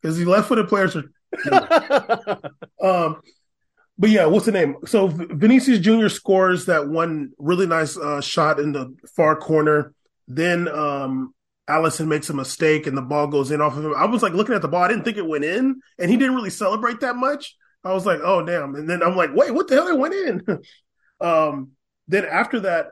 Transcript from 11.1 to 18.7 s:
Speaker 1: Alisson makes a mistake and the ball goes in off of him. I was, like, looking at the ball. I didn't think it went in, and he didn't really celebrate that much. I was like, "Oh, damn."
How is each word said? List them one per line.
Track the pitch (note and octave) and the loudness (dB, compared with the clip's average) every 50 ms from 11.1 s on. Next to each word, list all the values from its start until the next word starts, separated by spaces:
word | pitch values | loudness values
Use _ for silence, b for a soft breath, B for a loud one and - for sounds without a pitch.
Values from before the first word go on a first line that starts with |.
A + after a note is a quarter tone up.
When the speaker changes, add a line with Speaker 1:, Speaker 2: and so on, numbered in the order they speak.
| C3 C3 C3 C3 _ _ _ _ _ _ _ - | -4 -4 -6 -8 _ _ _ _ _ _ _ -2
Speaker 1:
Alisson | D3 D#3+ D#3+ D#3+ D#3+ - D#3+ D#3+ | -2 0 0 0 -2 -2 -2 -2
makes | D3+ D3+ C#3+ - | -2 -2 -4 -4
a | D#3 | -6
mistake | C#3 C3 C3 - - E3 D#3 D#3 D3+ D3+ D3+ | -6 -6 -6 -4 0 2 2 2 2 0 -4
and | C3 C#3 | -6 -6
the | |
ball | B2+ B2 D3 D3 D3 C#3+ | -4 -2 -2 -2 -2 0
goes | D3 C#3+ C3+ B2+ | 0 -2 -2 0
in | D3 D3 | 0 0
off | D3 D3+ B2+ C#3+ | 0 0 -2 -4
of | D3+ | -6
him. | D#3 D3+ | -4 -2
I | C#3+ D#3+ | 0 0
was, | G#3 A#3+ A3+ A3 | 0 0 0 0
like, | G3 E3 | 0 0
looking | F3+ G#3+ G#3+ A#3 | 0 0 0 0
at | G3+ | -2
the | D#3 D3 | -2 -2
ball. | D3 F3+ F3+ | 0 0 2
I | F3+ | 2
didn't | A#3+ G#3+ - | 0 -2 -2
think | A#3 G#3+ G#3 | -4 -4 -4
it | F#3 D#3+ | -4 -4
went | D#3 D3 C#3+ | -4 -2 -2
in, | D#3 F3+ A3 C4 C4+ C4 C4 B B B B | -2 -2 0 0 -2 -2 -4 B B B B
and | F3+ E3+ | 0 2
he | A3 A#3+ | 2 2
didn't | C4+ C4 B3+ | 2 2 0
really | B3+ A3+ F#3+ | -2 -4 -6
celebrate | - - G#3+ F#3 G#3 A3 A3+ A#3 A#3+ A3+ | -6 -4 -2 -2 -2 -2 -2 -4 -4 -4
that | C#4+ B3+ A#3+ B3 | -6 -6 -4 -2
much. | B3+ C4+ D4 C#4+ - - - _ _ _ _ _ - | -2 -4 -4 -4 -8 -16 -20 _ _ _ _ _ -6
I | F3+ F#3+ | -4 -4
was | F#3+ F3 | -2 0
like, | G#3 F3 D3+ D3 | 0 -2 -2 0
"Oh, | F3 G3 F3 D#3+ | 0 0 0 0
damn." | E3 F3 E3+ C#3+ C#3 | -2 -4 -4 -4 -6